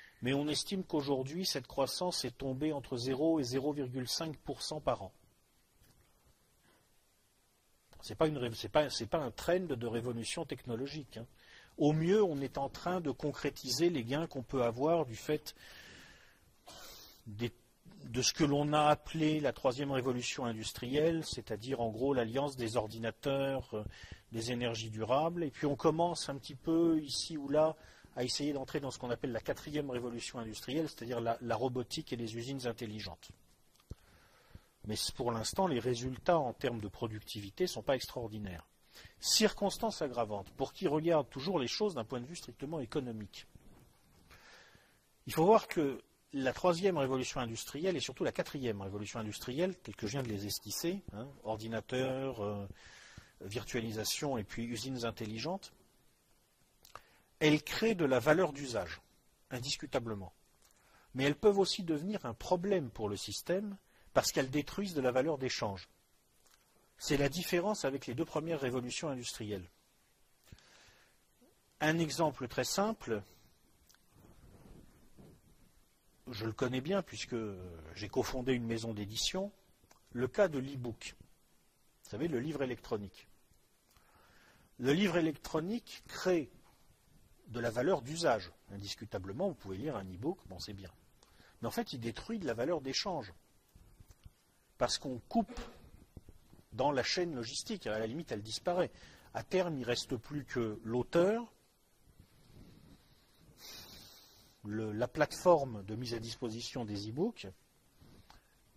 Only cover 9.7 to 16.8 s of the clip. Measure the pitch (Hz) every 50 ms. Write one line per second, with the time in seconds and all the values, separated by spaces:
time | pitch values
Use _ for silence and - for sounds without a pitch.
9.7 | 135 113 120 113 113 117 113 123 117 117 113 - - 170 160 - 139 123 - 127
10.7 | 117 113 135 139 147 156 131 - - 110 117 - - - - - - - - -
11.7 | - - 143 147 156 156 160 175 202 220 208 180 147 139 139 135 - 143 139 131
12.7 | - - - 175 185 185 165 143 123 - - 147 139 - - 143 139 - - 127
13.7 | 120 131 170 175 170 135 113 117 139 151 170 160 - 135 120 - - 131 120 117
14.7 | 113 123 143 156 170 165 147 120 110 - - - 151 151 - - - - - -
15.7 | - - - - - - - - - - - - - _ _ _ _ _ - -
16.7 | - -